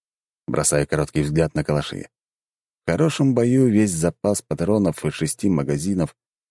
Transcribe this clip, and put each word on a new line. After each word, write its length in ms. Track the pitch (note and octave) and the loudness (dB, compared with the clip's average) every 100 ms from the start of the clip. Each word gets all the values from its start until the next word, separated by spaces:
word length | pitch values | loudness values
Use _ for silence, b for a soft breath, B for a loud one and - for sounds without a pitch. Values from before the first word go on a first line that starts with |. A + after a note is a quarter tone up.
| _ _ _ _ - | _ _ _ _ -6
Бросаю 400 | - D2 D2 C#2+ | -2 0 0 0
короткий 340 | D#2 D2 D#2 | -2 -2 -2
взгляд 340 | D2 D#2 D#2 | 0 0 0
на 80 | D2+ | -2
калаши. 460 | D2+ D2 - G1+ - _ _ _ _ _ _ _ | -2 -2 -2 -10 -14 _ _ _ _ _ _ _
В 40 | - | -4
хорошем 440 | F2 D#3+ - C#3 | 0 0 2 2
бою 340 | A#2+ A#2+ C3 B2+ | 2 2 4 4
весь 240 | G#2 G#2+ | 4 2
запас 500 | E2 E2+ - G2+ G2+ | 0 -2 0 -2 -2
патронов 640 | - D2+ E2+ G#2+ F#2 - | -4 -4 0 2 0 -2
из 100 | D#2 | -6
шести 360 | - D#2 - G2+ | -4 -4 -2 0
магазинов 680 | D#2+ C#2 D2 G2 F3+ D#3 - _ _ | 0 -2 -4 -4 -4 -4 -8 _ _